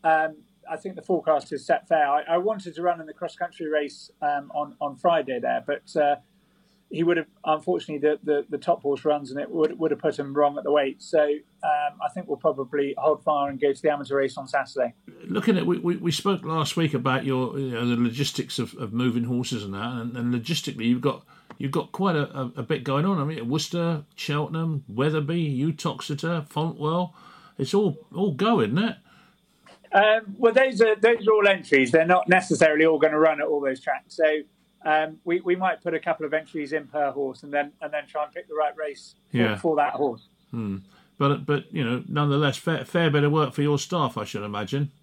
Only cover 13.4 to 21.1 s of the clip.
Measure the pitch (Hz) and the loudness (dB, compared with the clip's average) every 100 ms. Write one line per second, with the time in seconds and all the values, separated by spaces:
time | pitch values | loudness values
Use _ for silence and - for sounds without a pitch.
13.4 | 143 135 143 139 156 143 131 139 135 135 | -2 -4 -4 0 -2 -2 -2 -2 -2 -4
14.4 | 131 143 127 135 120 - - - - 202 | -4 -4 -4 -4 -4 -4 -20 -18 -6 -2
15.4 | 226 190 156 175 170 185 170 147 202 190 | 2 2 0 0 -2 -2 -2 -2 -2 -2
16.4 | 156 160 147 - 160 139 131 131 135 127 | -2 -4 -2 0 0 0 0 0 0 -2
17.4 | 123 139 131 117 120 120 120 117 139 - | -2 -4 -6 -2 0 2 0 0 -4 -4
18.4 | - - 113 - 110 113 123 117 117 123 | -6 -6 -6 -8 -6 0 0 0 -2 -2
19.4 | 123 117 101 98 117 123 117 127 120 123 | -4 -6 -6 -8 -6 -6 -8 -4 -2 -2
20.4 | 113 139 - 110 113 123 139 | -2 -4 -4 -2 0 2 0